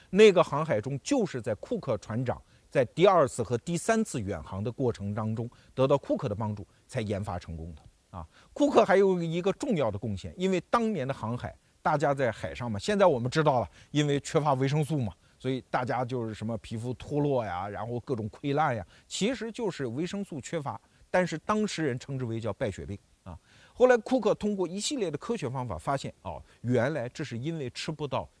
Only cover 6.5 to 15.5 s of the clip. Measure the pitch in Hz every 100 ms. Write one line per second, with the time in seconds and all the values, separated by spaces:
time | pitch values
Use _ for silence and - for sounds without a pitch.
6.5 | 104 98 _ - 123 107 98 104 90 -
7.5 | 80 82 76 - _ _ 92 80 _ _
8.5 | - 285 - 196 190 196 185 165 170 185
9.5 | 185 285 180 117 101 113 95 82 117 185
10.5 | 185 - 240 220 196 131 135 110 120 95
11.5 | - _ _ 180 151 147 139 127 - 82
12.5 | 78 120 101 - 208 190 131 123 156 151
13.5 | 127 101 - - 143 147 143 - 165 151
14.5 | 131 135 151 151 156 110 - _ _ 127